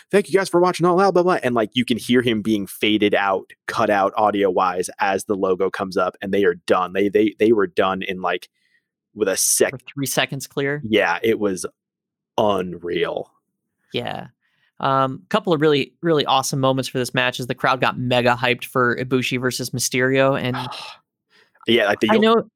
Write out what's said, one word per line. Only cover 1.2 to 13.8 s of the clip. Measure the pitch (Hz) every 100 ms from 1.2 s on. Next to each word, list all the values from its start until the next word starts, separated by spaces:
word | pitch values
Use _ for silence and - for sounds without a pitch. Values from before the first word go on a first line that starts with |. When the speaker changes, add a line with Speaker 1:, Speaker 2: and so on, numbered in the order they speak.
Speaker 1:
blah." | 175 165
And, | 123 120
like, | 107
you | 127 120
can | 113
hear | - 123
him | 120 110
being | 104 107 95
faded | - 107 107 104 92
out, | 101 95 - - -
cut | - 107
out | 101 98 113
audio | 107 101 98
wise | 95 92 90 92 -
as | 101 98 -
the |
logo | 98 95 90 95
comes | - 95 92
up, | 92 -
and | 98
they | 101
are | 95
done. | 87 - 95 90
They, | 95 101
they, | 104 107 -
they | 107
were | 110 92
done | 95 95 95
in, | 95 92
like, | 90 90 - _ _ _ _ _ _
with | 104 101
a | 92
sec- | - - 104
Speaker 2:
With | 131 -
three | 143 135
seconds | - 131 139 -
clear. | - 139 147 113
Speaker 1:
Yeah, | 104 90 87
it | 113 104
was | 101 90 - _ _ _ _ _ _ -
unreal. | 107 95 90 85 87 87 82 - - _ _ _ _ _